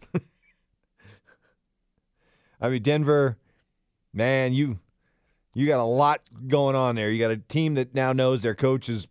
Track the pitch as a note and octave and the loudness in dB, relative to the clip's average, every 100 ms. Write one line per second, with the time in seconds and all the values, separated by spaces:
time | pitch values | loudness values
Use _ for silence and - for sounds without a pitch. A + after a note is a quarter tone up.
0 | - - - _ _ _ _ _ _ _ | -8 -8 -8 _ _ _ _ _ _ _
1 | - - _ _ _ _ _ _ _ _ | -20 -20 _ _ _ _ _ _ _ _
2 | _ _ _ _ _ _ B2 B2+ A2+ D3+ | _ _ _ _ _ _ -4 -2 0 0
3 | D3 D3 C#3 A#2 _ _ _ _ _ _ | 2 2 2 -2 _ _ _ _ _ _
4 | _ - A#2+ C3+ B2+ C3 D3 G#2 - _ | _ -4 0 0 0 0 -2 -4 -12 _
5 | _ _ _ _ _ A#2 C#3+ C3+ A#2 B2+ | _ _ _ _ _ -2 0 2 0 2
6 | D3 D3+ _ A2+ B2+ D3 C#3 C3+ B2+ A#2 | 2 2 _ -16 -2 2 2 2 0 0
7 | G#2+ A2+ A2+ A2+ - D3+ D#3+ C#3+ B2+ C3 | -2 0 0 -2 -4 -4 -2 -2 -2 -2
8 | C3 C3 C3 C3 A#2 G#2 C3+ C3 C3 A2+ | 0 2 2 0 -2 0 0 0 -2 -8
9 | - | -8